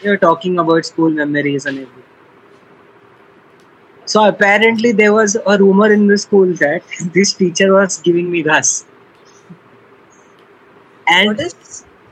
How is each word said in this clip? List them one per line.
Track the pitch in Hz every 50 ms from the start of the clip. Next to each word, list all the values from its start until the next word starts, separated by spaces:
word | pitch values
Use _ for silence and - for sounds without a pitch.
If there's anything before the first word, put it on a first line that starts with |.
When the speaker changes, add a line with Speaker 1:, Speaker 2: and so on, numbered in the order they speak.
| 196
Speaker 1:
"You're | 208 202 190 190 170
talking | 165 - 180 185 185 175
about | 160 160 165 165
school | 160 - - - 165 160 156
memories | 151 147 147 147 147 143 143 143 139 139
and | 143 139
everything." | 135 131 123 - 127 - _ _ _ _ _ _ _ _ - - - _ _ - _ - _ _ _ _ _ _ _ - _ _ - _ _ _ _ _ _ _ _ _ _ _ - - -
So | - 214 214
apparently | 202 - - 208 196 202 214 220 226 226 214 226 240 220
there | 196 214 208 208 220
was | 220 208 202 220 -
a | 190 208 196
rumor | 196 196 190 196 214 214 208
in | 208 208
the | 202 202
school | 202 - - 208 196 190 180
that | 175 165 156 143 156 180 - - - - -
<laughs> | 180 160 180
this | 202 - - - 190
teacher | 175 170 - 196 196 196 196
was | 202 190 - - - 180
giving | 170 175 175 175
me | 175 170 147
ghas. | 156 156 143 - - - - - _ - - - _ _ _ _ - - - _ - - - _ _ - - _ _ - _ _ _ _ _ _ _ _ _ _ _ - _ _ _ _ - - _ _ - - 175 175
And | 180 202 214
Speaker 2:
What | 214 214 311
is | 359 - _ _ - - - - _ _ _ _ _